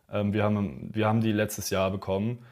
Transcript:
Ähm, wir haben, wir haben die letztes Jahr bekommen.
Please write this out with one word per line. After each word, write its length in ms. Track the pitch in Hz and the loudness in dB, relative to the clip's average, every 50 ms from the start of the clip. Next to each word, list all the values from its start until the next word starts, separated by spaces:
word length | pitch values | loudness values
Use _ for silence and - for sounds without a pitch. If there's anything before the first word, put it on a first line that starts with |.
| _ - | _ -6
Ähm, 200 | - 104 104 104 | -4 -2 0 0
wir 120 | 101 107 104 | 2 2 2
haben, 460 | 104 104 104 101 82 65 - - - - | 2 2 2 0 -2 -4 -8 -10 -6 -2
wir 140 | 107 107 | 0 2
haben 120 | 107 110 117 | 2 2 2
die 140 | 110 113 104 | 2 2 2
letztes 360 | 104 107 104 - - - - | 2 0 0 -2 -6 -6 -2
Jahr 220 | 101 95 95 95 | 0 2 2 0
bekommen. 480 | 95 98 - - 95 98 104 117 123 120 - - | 0 -2 -4 -2 -2 0 0 -2 -4 -8 -12 -20